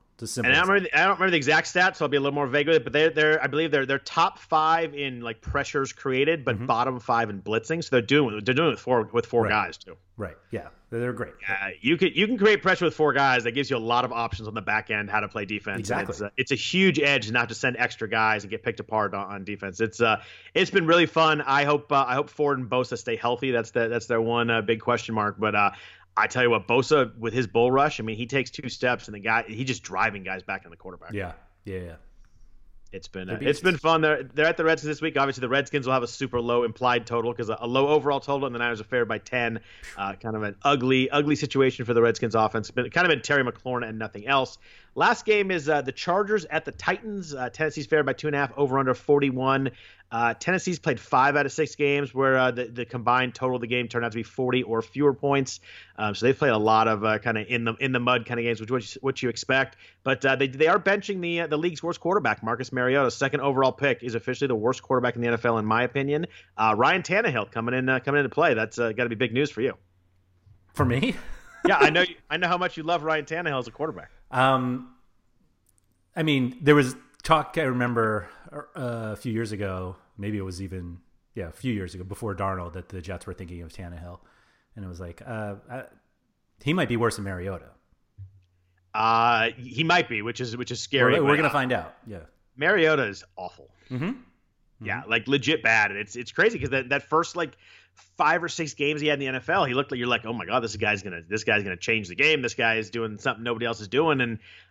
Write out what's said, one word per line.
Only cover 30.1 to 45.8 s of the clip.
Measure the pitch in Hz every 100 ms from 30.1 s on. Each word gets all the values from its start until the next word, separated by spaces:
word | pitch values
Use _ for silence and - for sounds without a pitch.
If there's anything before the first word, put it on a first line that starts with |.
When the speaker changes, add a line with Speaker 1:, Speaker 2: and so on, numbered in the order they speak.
| 101
Speaker 2:
guys | 92 95
back | 98 95 87
in |
the | 82
quarterback. | 95 87 82
Speaker 1:
Yeah. | 101 90 80 - _
Yeah. | 104 92
Yeah. | 87 82 - - - - - - - - -
Speaker 2:
It's | 95 -
been, | 95 92
Speaker 1:
They're | -
Speaker 2:
uh, |
it's | 139 147
been | 180
Speaker 1:
beasts. | 156
Speaker 2:
fun. | 160 160
They're, | 156 143
they're | 135 135 160
at | 165
the |
Redskins | 160 160 151
this | 147
week. | 160 139
Obviously, | 139 127
the | 123
Redskins | 135 127 147 127
will |
have | 131
a | 120
super | - 131 123
low | 120 120
implied | 117 - 123 123 113
total | 117 113 117
'cause | 110
a, | 107
a | 117
low | 131 143
overall | 151 139 139
total, | - 139 135
and | 120
the |
Niners | 120 110
are | 104
favored | 123 113
by | 107
ten. | - 123 117 113 - - - -
Uh, | 98
kind | 98 113 110
of |
an | 104 98
ugly, | 143 143 127 131 131
ugly | 147 147 147
situation | 143 135 131 - 117
for |
the | 117
Redskins | 117 113 117
offense. | 110 107 113 107
Been, | 123 123
kind | 170 180
of |
been | 139
Terry | - 143
McLaurin | 123 - 131 123 113
and | 110
nothing | 110 104 113
else. | 139 127 - - - - -
Last | 185 226 -
game | 208 196
is, | 180 139
uh, | 147